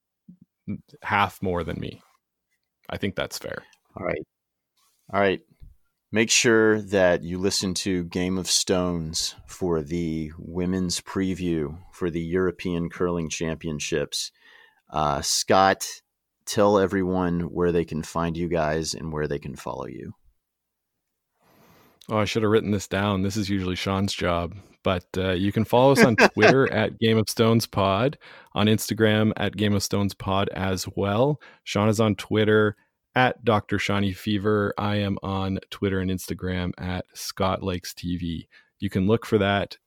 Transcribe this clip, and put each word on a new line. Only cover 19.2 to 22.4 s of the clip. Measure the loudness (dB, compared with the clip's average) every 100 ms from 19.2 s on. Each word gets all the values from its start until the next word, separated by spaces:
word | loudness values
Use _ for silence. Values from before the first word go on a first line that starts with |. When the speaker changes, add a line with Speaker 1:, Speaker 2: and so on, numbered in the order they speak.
| -4
Speaker 2:
they | -4
can | -8 -12
follow | -12 -10 -10
you. | -12 -14 -18 _ _ _ _ _ _ _ _ _ _ _ _ _ _ _ _ _ _ -4
Speaker 1:
Oh, | 0
I | 0
should | 0